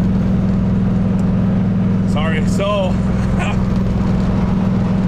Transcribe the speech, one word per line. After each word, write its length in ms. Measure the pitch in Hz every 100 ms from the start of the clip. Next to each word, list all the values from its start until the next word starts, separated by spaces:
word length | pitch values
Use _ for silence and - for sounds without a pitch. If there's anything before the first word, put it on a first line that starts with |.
| - - - - - - - - - - - - - - - - - - - - -
Sorry. 320 | - - - 190
So, 200 | 190 196
<laughs> 260 | 208 190 - - - - - - - - - - - - - - - - - - - - -